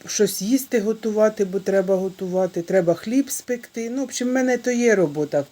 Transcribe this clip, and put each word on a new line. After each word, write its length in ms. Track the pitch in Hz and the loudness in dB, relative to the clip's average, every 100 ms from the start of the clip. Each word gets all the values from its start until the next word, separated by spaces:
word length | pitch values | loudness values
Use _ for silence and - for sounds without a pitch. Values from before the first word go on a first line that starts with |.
| - | -8
щось 360 | - 202 - | 0 0 0
їсти 380 | 196 262 - - | 0 0 0 -2
готувати, 640 | 208 220 226 214 214 214 | 0 -2 -2 2 2 2
бо 160 | 190 196 | -4 -2
треба 360 | 196 196 185 190 | 0 0 2 0
готувати. 680 | 190 185 185 185 185 180 | 0 -6 -4 -2 -2 -4
Треба 320 | 170 190 170 | 0 2 2
хліб 360 | 170 220 262 - | 0 0 0 0
спекти. 600 | - - 240 - 233 233 | -6 -6 -8 -8 -10 -6
Ну, 100 | 262 | -6
в 40 | |
общем, 240 | 254 - 247 | -6 -4 -2
в 40 | |
мене 260 | 254 254 247 | 0 2 0
то 120 | 247 | 0
є 240 | 240 240 | 2 4
робота 460 | 196 156 147 147 147 | 4 4 0 0 -2
в 60 | 139 | -2